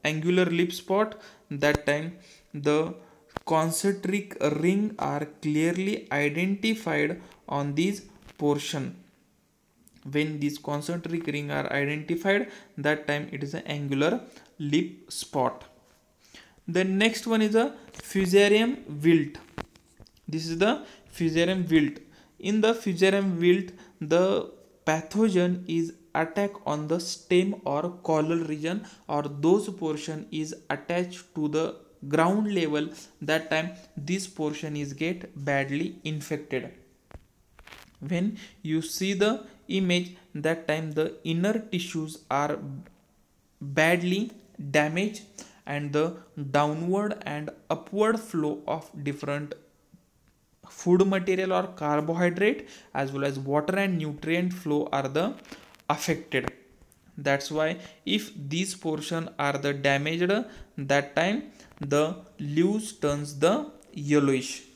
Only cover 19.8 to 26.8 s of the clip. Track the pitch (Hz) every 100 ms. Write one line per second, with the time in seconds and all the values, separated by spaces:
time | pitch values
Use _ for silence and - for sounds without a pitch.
19.8 | _ _ - _ - 156 165 165 202 302
20.8 | - - - - 165 160 170 190 170 160
21.8 | 151 - - - _ _ 180 214 214 226
22.8 | - 170 190 196 196 170 175 185 185 -
23.8 | - _ 151 165 185 196 - - - _
24.8 | - 160 160 202 220 185 180 180 180 165
25.8 | 165 - - - 160 - 202 202 - 151